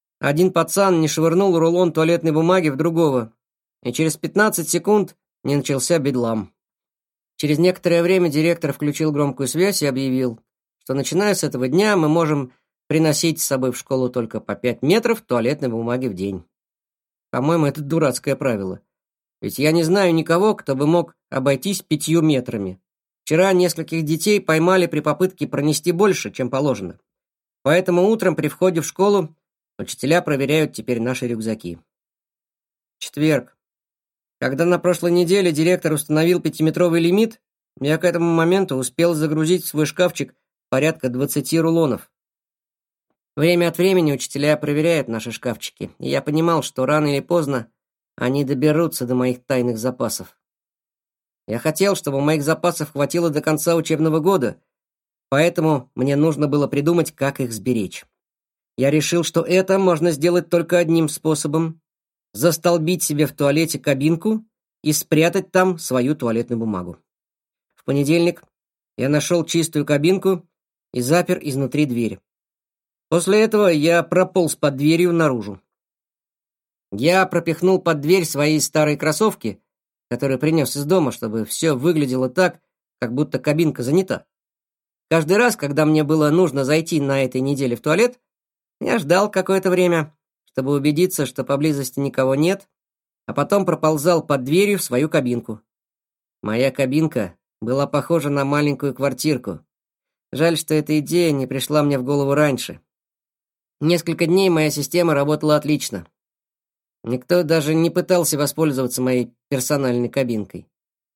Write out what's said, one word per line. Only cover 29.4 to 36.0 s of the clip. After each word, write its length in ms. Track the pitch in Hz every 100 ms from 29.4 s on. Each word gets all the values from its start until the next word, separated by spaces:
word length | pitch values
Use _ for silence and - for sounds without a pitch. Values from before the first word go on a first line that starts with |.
| _ _ _ -
учителя 440 | 120 - 135 170
проверяют 500 | 165 139 139 156 151
теперь 280 | - 107 117
наши 280 | 117 127 120
рюкзаки. 500 | 113 113 110 87 85 _ _ _ _ _ _ _ _ _ _ _ -
Четверг. 580 | - 143 156 139 - _ _ _ _ _ _ _ _ -
Когда 240 | 131 135
на 140 | 170 175
прошлой 320 | 180 170 175
неделе 420 | 175 170 202 180
директор 400 | 151 165 180 160
установил 480 | 151